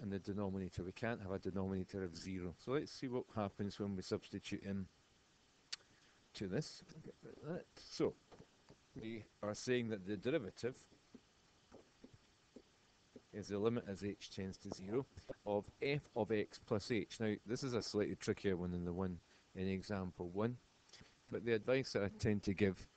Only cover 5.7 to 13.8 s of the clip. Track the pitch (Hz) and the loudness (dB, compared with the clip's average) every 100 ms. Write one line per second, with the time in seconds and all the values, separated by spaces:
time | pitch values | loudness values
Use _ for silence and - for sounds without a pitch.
5.7 | - - - - - _ - 98 104 160 | -14 -14 -20 -20 -20 _ -6 0 0 0
6.7 | - - - 147 - - - 147 175 - | -6 -16 -16 -16 -16 -16 -12 -6 -6 -8
7.7 | - - - 139 - - - - - - | -16 -10 2 2 2 -8 -20 -20 -20 -20
8.7 | - _ 139 110 113 107 _ 104 104 - | -20 _ -10 -6 -6 -10 _ -2 0 4
9.7 | 123 113 107 92 104 113 156 98 - 117 | 4 4 0 -2 0 2 2 0 -2 -4
10.7 | 131 - - - - - _ - - - | -4 -12 -20 -20 -20 -20 _ -20 -20 -20
11.7 | - - - - - - _ _ - - | -20 -20 -20 -20 -20 -20 _ _ -20 -20
12.7 | _ _ _ _ - - 104 87 101 113 | _ _ _ _ -20 -10 -8 -2 2 4
13.7 | 120 | 4